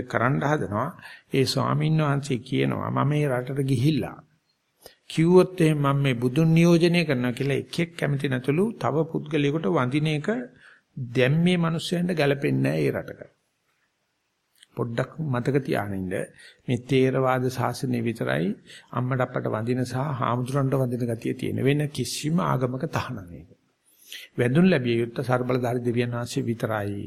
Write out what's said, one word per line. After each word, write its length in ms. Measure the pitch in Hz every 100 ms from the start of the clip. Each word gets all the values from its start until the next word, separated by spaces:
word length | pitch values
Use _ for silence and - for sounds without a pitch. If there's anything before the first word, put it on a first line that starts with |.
කරන්න 300 | 123 110 120 151
හදනවා. 460 | 147 151 92 104 139 - - - _
ඒ 160 | 139
ස්වාමීන් 540 | 123 139 120 139 151 156
වහන්සේ 400 | 151 143 143 123
කියනවා 520 | - 131 139 110 104
මම 100 | 127 131
මේ 180 | 147 147
රටට 340 | 123 127 139
ගිහිල්ලා 540 | 135 127 143 139 90 - - _ _ _ _ _ - -
කිව්වොත් 540 | - - 165 180 180 -
එහෙම 200 | 160 151
මම 180 | 139 139
මේ 160 | 139
බුදුන් 360 | 117 123 127 160
නියෝජනය 500 | 160 170 170 170 175
කරනවා 300 | 160 127 123
කියලා 260 | 120 135 131
එකෙක් 320 | - - 170
කැමති 320 | - 151 139 147
නැතුළු 360 | 127 127 151 220
තව 200 | - 120 143
පුද්ගලයෙකුට 600 | 160 151 147 156 143 156 190
වඳින 400 | 165 123 151 156
එක 200 | 151 151 233 247 - - - _ - 120
දැන් 280 | 120 123 156
මේ 220 | 175 180
මිනිස්සුන්ට 520 | 165 165 - 175 175
ගැලපෙන්නේ 500 | 165 143 139 143 131
නැහැ 180 | 135 156
ඒ 120 | 139
රටක. 260 | 110 - - - _ _ _ _ _ _ _ _ _ _ _ _ _ _
පොඩ්ඩක් 400 | - 123 117 131 143
මතක 360 | 156 120 120 139
තියාගෙන 340 | 131 123 101 95
ඉන්න. 180 | 92 101 - - - _
මේ 160 | - 120
තේරවාද 600 | - 135 131 135 131 127 127
ශාසනය 520 | 120 120 127 131 120
විතරයි 480 | 117 113 127 135 180 - - - -
අම්මට 320 | 123 127 131
අප්පට 280 | 123 131 123
වඳින 340 | 110 117 123
සහ 140 | 127 127 147
හාමුදුරන්ට 600 | 127 120 123 123 139 135
වඳින 300 | 135 127 120 120
ගතිය 280 | 113 131
තියෙන. 240 | 127 101 107
වෙන 220 | 123 147 147
කිසිම 480 | 139 117 - 147 170
ආගමක 460 | 165 135 127 127 156
තහනම් 420 | 123 - 127 85
ඒක. 200 | 82 - - _ _ _ _ - - -
වැඳුම් 340 | - 120 139 190
ලැබිය 300 | 160 123 117
යුත්තේ 300 | 117 131 123
සරබලධාරී 580 | 127 123 127 123 123
දෙවියන් 280 | 120 117 120
වහන්සේ 340 | 120 120 135 117
විතරයි. 560 | 113 113 107 101 101